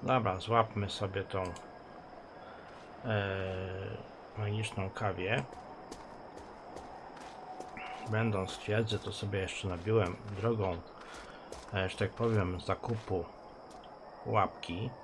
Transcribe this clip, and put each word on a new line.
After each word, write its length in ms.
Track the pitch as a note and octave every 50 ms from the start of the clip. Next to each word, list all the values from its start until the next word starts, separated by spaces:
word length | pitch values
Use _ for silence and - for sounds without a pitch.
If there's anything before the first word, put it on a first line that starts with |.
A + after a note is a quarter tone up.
| -
Dobra, 360 | A#2+ B2+ B2+ A2 G2+ F#2 F#2
złapmy 500 | - G#2+ A2+ A#2 A2+ A2+ - G#2+ G2+ G2
sobie 340 | - - G#2 F#2+ F#2+ G2+ F#2+
tą, 200 | - - G2 F#2
e, 100 | F2+ F2 - - - - - - - - - - - - - - - - - - - - - - - - - - - - - - A2+ A2 G#2 G2 G2 F#2+ G2 F#2+ F#2+ F#2+ F#2 F#2+ F#2+ F#2+ F#2+ G2 G2+ G#2 - - - - - - - -
magiczną 520 | A2 G#2+ G#2 G#2 G#2+ G#2+ - - - F#2+ F#2+
kawię. 540 | - - A2+ G2+ F#2 F#2 F2+ F#2+ A2+ B2+ C3+ - - - - - - - - - - - - - - - - - - - - - - - - - - - - - - - - - - - - - - - - - - - - - - - - - - - - A#2+
Będąc 420 | G#2+ A2 A2+ A#2 G#2 G2 F#2+ F#2
w 60 | -
twierdzy, 420 | - - - G#2 A2+ A#2 A2 G#2+ G2
to 120 | - G2+
sobie 280 | G2 - - G2+ G2 G2
jeszcze 280 | F#2+ F2+ - - -
nabiłem 480 | G2 F2+ E2+ E2+ G#2 A2 A2+ G2 F2 F2 - - - G#2 F#2
drogą, 400 | G2+ A#2 A#2 G#2+ G2+ F#2+ F2 E2+ - - - - - - - - - - - - - - - - - - -
e, 160 | G2 F#2+ F#2+
że 80 | -
tak 140 | - A2 F#2+
powiem, 500 | - - A#2 A#2 A2+ G#2+ F#2 F2+ F2+ F2+
zakupu 640 | - - F#2+ - - - A#2+ A2 - - F#2 F2+ E2+ - - - - - - - - - - - - - - - - - - - -
łapki. 640 | - A2 G#2+ F#2+ F2+ - - - - E2+ F2 A2 B2+ - -